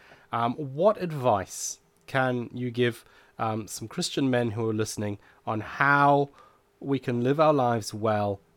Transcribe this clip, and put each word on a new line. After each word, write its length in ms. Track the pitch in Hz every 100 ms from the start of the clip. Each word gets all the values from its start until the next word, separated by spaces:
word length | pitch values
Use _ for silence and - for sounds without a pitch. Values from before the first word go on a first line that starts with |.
| - - _
um, 220 | 117 120
what 480 | 127 143 139 196 208
advice 760 | 180 151 123 101 90 - - - _ _ -
can 460 | 135 131 123 117
you 160 | 120 123
give, 340 | 113 120 117 - _ _ -
um, 280 | 113 110 104
some 200 | - 113
Christian 420 | - 175 - 135
men 220 | 123 120
who 180 | 107 113
are 40 |
listening 440 | 107 110 - 104 101 _ _ -
on 140 | 110
how 680 | 107 - 139 143 143 143 139 - - _ _ -
we 180 | 135 135
can 240 | - 120
live 160 | 120 143
our 140 | 156
lives 400 | 147 123 120 101
well 460 | 110 110 107 104 98 _